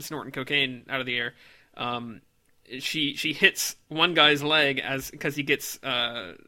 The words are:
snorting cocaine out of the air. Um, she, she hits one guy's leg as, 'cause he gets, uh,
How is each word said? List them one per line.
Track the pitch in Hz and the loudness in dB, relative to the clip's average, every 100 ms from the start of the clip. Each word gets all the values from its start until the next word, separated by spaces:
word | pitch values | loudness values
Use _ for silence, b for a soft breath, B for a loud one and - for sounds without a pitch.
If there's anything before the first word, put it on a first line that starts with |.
snorting | - 156 110 | -10 -8 -8
cocaine | 139 127 147 135 123 117 | -8 0 2 2 -2 -6
out | 135 | -6
of | 127 | -2
the | 123 | -2
air. | 120 b b b b - | -4 b b b b -8
Um, | 120 120 120 110 - _ _ _ _ 127 | -4 -4 -6 -12 -18 _ _ _ _ -8
she, | - 160 143 - | -4 -2 -2 -2
she | 165 | -4
hits | 139 196 - - - _ | 4 4 4 -2 -6 _
one | 151 170 | 2 4
guy's | 165 147 147 | 6 6 6
leg | 147 156 143 131 | 4 4 4 2
as, | 110 135 127 147 | -2 -4 -6 -6
'cause | 160 147 | -4 -2
he | |
gets, | 143 139 - - | 0 0 0 -8
uh, | 135 123 120 117 92 - | -4 0 0 -4 -8 -12